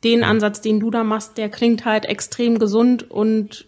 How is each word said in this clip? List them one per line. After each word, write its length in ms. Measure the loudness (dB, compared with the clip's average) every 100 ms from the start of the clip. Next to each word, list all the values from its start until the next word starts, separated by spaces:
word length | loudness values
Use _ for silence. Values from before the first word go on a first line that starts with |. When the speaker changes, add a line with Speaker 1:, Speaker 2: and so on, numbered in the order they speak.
Speaker 1:
den 140 | 2 2
Speaker 2:
Mhm. 40 |
Speaker 1:
Ansatz, 360 | 4 2 0 -2
den 200 | -2 0
du 100 | 0
da 120 | -2
machst, 360 | -2 -2 -6 -8
der 100 | -8
klingt 360 | 0 0 2 0
halt 180 | -2
extrem 540 | -2 -6 -6 -2 0 2
gesund 520 | 2 4 4 2 -2
und 540 | -2 0 0 -2 -10